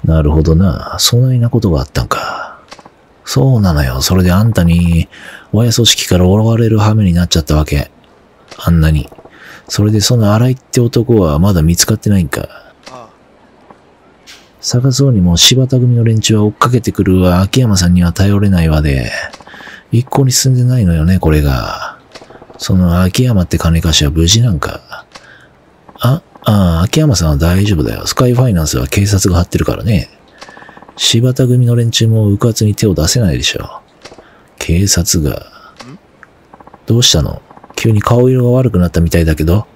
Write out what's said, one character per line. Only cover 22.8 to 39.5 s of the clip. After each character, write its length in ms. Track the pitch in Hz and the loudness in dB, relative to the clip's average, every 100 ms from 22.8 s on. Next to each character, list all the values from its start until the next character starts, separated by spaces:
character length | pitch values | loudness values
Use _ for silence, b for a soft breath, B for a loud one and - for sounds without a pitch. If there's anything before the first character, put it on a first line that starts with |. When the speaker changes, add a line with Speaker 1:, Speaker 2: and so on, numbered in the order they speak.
| 87 87 | 2 2
Speaker 1:
秋 220 | 92 - | 0 0
山 180 | 127 107 | 0 0
っ 40 | 85 | 0
て 120 | - | -2
金 240 | 82 82 | 0 0
貸 160 | 160 156 | 0 0
し 60 | 73 | 0
は 40 | |
無 160 | 78 82 | 0 0
事 140 | 107 | 2
な 120 | 120 | 0
ん 60 | 87 | 0
か。 480 | - - - - - B B B B B _ _ - - | -4 -8 -16 -20 -20 B B B B B _ _ -20 -4
あ、 220 | 120 143 _ - | -2 -2 _ -8
あ 340 | - 104 90 82 | -2 2 2 2
あ、 20 | |
秋 180 | 92 156 | 0 2
山 140 | 156 | 2
さ 120 | 107 80 | 2 0
ん 40 | |
は 60 | 71 | 0
大 280 | 80 92 101 | 2 2 0
丈 100 | 87 | 0
夫 60 | |
だ 100 | 58 | -2
よ。 120 | 53 - | -6 -8
ス 80 | |
カ 120 | - 127 | -2 0
イ 60 | |
フ 80 | 120 | 2
ァ 80 | 127 | 0
イ 60 | |
ナ 80 | 170 | 0
ン 40 | 76 | -2
ス 120 | 123 | -4
は 80 | 117 | -2
警 180 | - 98 | -2 0
察 240 | 101 98 | 0 0
が 80 | 87 | 0
張 40 | |
っ 60 | 87 | -2
て 100 | 85 | -2
る 80 | 78 | -4
か 100 | - | -4
ら 80 | |
ね。 240 | 104 101 - _ _ B B B B B B - | -2 -2 -4 _ _ B B B B B B -6
柴 380 | - 117 127 | -2 0 0
田 120 | 127 131 | 0 0
組 200 | 123 120 | 2 2
の 100 | 120 | 0
連 140 | 117 | 0
中 160 | - 113 | 0 0
も 220 | 113 104 | 2 0
迂 80 | 101 | 0
闊 280 | 120 110 | -2 0
に 100 | 107 | -2
手 120 | 101 110 | 0 0
を 80 | |
出 120 | 78 80 | 0 -2
せ 140 | - | 0
な 120 | 104 | 0
い 40 | 64 | -2
で 80 | |
し 100 | - - | -4 -8
ょ。 260 | - - _ _ B B B B B _ | -12 -18 _ _ B B B B B _
警 280 | - 85 98 | -4 -2 0
察 360 | - 85 87 | -2 -2 -2
が。 140 | 71 - | -4 -6
Speaker 2:
ん？ 640 | - - - - 123 151 _ _ - _ _ - - - - | -14 -20 -20 -20 -20 -20 _ _ -20 _ _ -20 -20 -20 -2
Speaker 1:
ど 100 | 117 | 0
う 40 | |
し 100 | 120 | 2
た 100 | - | 0
の？ 200 | 58 50 _ - - - | -2 -8 _ -20 -18 -4
急 160 | 117 | 0
に 100 | 107 | 0
顔 260 | - 120 127 | 2 2 2
色 160 | 131 | 2
が 60 | 123 127 | 2 2
悪 120 | 123 | 0
く 60 | 90 | 0
な 100 | 87 | 0
っ 20 | |
た 100 | - | 0
み 100 | 82 | 0
た 80 | 85 | 0
い 40 | |
だ 120 | 80 76 | 0 0
け 80 | |
ど。 220 | 78 | 0